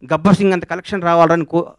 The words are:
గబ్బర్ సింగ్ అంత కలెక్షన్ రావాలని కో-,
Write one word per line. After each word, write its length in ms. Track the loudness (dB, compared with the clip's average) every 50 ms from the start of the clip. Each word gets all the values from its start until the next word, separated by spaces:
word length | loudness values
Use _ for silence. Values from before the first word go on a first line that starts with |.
| -8 -6 -4
గబ్బర్ 220 | 0 2 2 2
సింగ్ 180 | 2 2 0 0
అంత 120 | -2 -6
కలెక్షన్ 360 | -8 -10 -12 -10 -10 -8 -4
రావాలని 440 | -2 0 2 4 4 4 2 0 -2
కో-, 240 | -4 -4 -6 -6 -6 -12